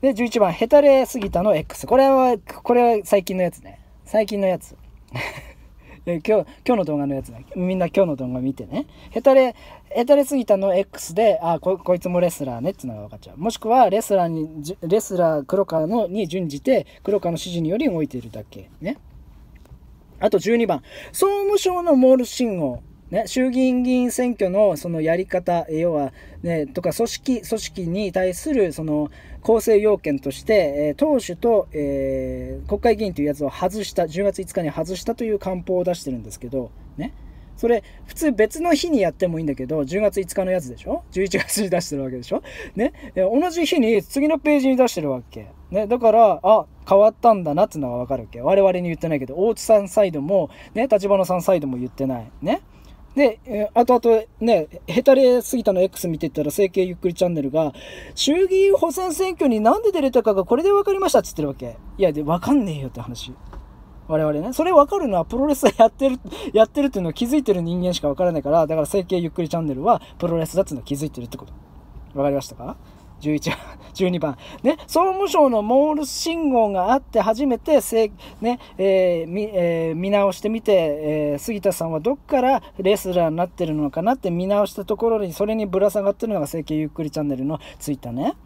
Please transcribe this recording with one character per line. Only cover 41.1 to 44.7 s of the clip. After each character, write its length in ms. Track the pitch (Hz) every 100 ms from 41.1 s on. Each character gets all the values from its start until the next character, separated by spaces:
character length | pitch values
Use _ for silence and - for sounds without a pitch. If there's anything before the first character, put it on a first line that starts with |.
十 140 | 185
一 120 | 190 185
月 260 | - -
に 60 | 202
出 120 | 175
し 80 | -
て 80 | 143
る 80 |
わ 60 | 135
け 60 | 127
で 60 |
し 100 | 120
ょ？ 120 | 226 - - - -
ね。 160 | 247 - 254 -
え、 60 |
同 280 | 185 240 359
じ 160 | 339 330
日 140 | 349
に 240 | 226 220
次 240 | - 277 294
の 100 | 311
ペ 200 | 302 294
ー 20 |
ジ 80 |
に 80 | 262